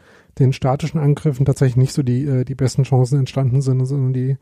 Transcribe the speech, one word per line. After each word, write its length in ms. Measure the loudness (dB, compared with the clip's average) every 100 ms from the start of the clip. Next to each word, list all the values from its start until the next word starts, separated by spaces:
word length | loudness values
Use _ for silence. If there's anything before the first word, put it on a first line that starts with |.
| _ -20 _ 0
den 140 | 0
statischen 480 | 2 -2 -2 -2 -2
Angriffen 460 | 0 0 -2 0 0
tatsächlich 300 | 2 2 2
nicht 160 | 0
so 80 | 0
die, 220 | 0 0 0
äh, 180 | -2
die 100 | -2 -2
besten 260 | -2 0
Chancen 360 | 0 2 2 0
entstanden 440 | 0 -2 0 0
sind, 240 | 0 0 0
sondern 260 | 0 0
die, 240 | 0 -2 -4